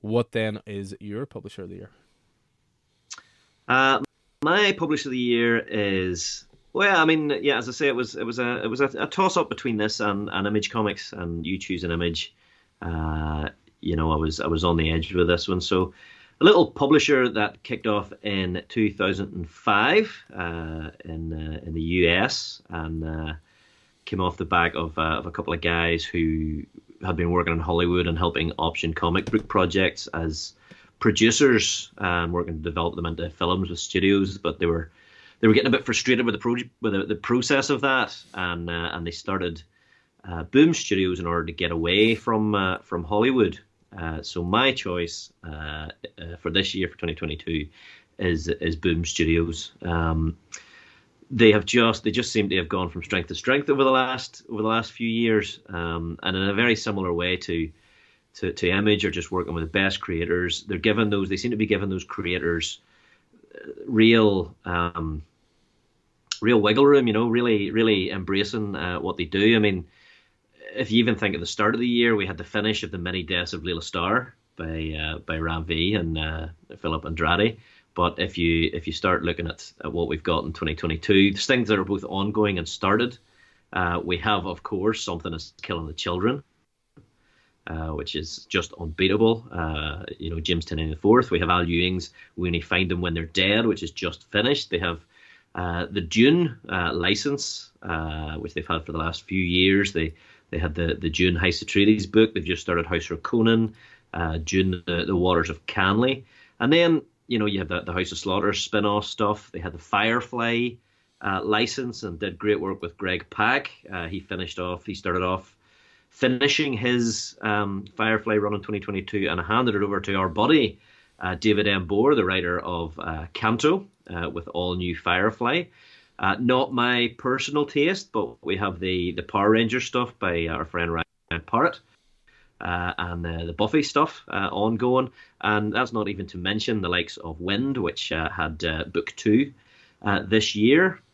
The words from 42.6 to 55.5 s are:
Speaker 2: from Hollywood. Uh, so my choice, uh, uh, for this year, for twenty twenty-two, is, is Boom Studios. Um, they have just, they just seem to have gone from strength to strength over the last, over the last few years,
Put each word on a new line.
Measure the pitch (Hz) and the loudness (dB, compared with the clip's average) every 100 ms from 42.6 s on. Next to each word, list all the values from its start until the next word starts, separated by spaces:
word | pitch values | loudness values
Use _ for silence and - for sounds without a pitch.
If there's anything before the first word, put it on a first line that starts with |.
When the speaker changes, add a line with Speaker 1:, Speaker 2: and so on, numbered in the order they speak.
| 92 92 | 0 -2
Speaker 2:
from | - 87 | -6 -6
Hollywood. | 82 104 120 131 101 - _ _ _ 98 | -2 2 2 4 2 0 _ _ _ -8
Uh, | 82 78 | -6 -6
so | - 90 | -8 -6
my | 87 107 135 | 0 2 2
choice, | 131 98 90 85 - - _ 85 | 0 -4 -4 -4 -8 -16 _ -14
uh, | 76 76 76 78 - - - | -12 -10 -10 -12 -14 -18 -14
uh, | 82 85 | -14 -8
for | 85 | -2
this | 85 98 | 0 0
year, | - 90 | -2 -4
for | - | -4
twenty | 87 | -6
twenty-two, | 78 82 76 - 80 76 - - - _ _ | -6 -6 -8 -4 -4 -4 -12 -20 -20 _ _
is, | 92 82 80 | -2 0 -2
is | 85 85 | -2 -2
Boom | 82 90 85 | -2 0 0
Studios. | 82 - 82 82 85 82 - _ | -2 0 2 2 0 -4 -12 _
Um, | 87 85 82 80 80 80 _ - - - - _ _ _ _ | -4 0 0 0 -2 -4 _ -20 -20 -20 -20 _ _ _ _
they | 120 113 | 6 8
have | 104 | 8
just, | 101 120 113 107 | 4 4 4 2
they | 110 | -2
just | 104 123 | -2 -2
seem | 113 101 | 0 0
to | 92 | 0
have | 82 | -2
gone | 95 90 | -2 -4
from | 87 | -6
strength | - 95 87 | -4 -4 -4
to | - | -6
strength | - 139 139 | 0 0 2
over | 139 | 2
the | 135 | 4
last, | 131 131 127 - - - | 4 2 -4 -8 -16 -10
over | 113 | -4
the | 110 | 0
last | 113 110 | 0 -2
few | - 117 | -6 -2
years, | 113 117 110 101 | 0 4 2 0